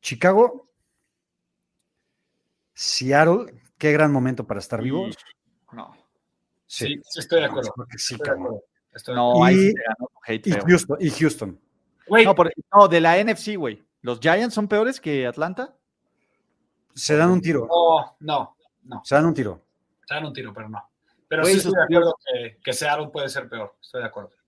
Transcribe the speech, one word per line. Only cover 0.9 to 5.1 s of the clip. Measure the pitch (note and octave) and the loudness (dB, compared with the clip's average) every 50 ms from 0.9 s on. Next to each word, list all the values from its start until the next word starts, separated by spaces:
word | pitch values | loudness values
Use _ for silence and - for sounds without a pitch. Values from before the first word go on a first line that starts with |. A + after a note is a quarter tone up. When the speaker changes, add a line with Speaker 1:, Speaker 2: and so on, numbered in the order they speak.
| _ _ _ _ _ _ _ _ _ _ _ _ _ _ _ _ _ _ _ _ _ _ _ _ _ _ _ _ _ _ _ _ _ _ _ _ _ | _ _ _ _ _ _ _ _ _ _ _ _ _ _ _ _ _ _ _ _ _ _ _ _ _ _ _ _ _ _ _ _ _ _ _ _ _
Speaker 1:
Seattle, | - - - - - B2+ B2+ C#3 C#3+ D#3 D#3+ F3 G#3+ A#3+ - - - _ _ _ | -10 -8 -6 -4 -4 -2 2 4 4 4 4 4 0 -2 -8 -16 -20 _ _ _
qué | _ - D3+ D3 | _ 0 0 2
gran | D3+ D#3 D3+ C#3+ | 4 2 2 2
momento | C3+ B2 C3 B2+ A#2 A#2+ | 0 0 -2 -4 -6 -8
para | - G#2+ G2+ | -10 -10 -10
estar | G2 - - A2 | -8 -8 -8 -6
Speaker 2:
Sí. | A2+ | -6
Speaker 1:
vivos. | B2+ C3+ E3 G3 A#3 | -4 -4 -4 -6 -8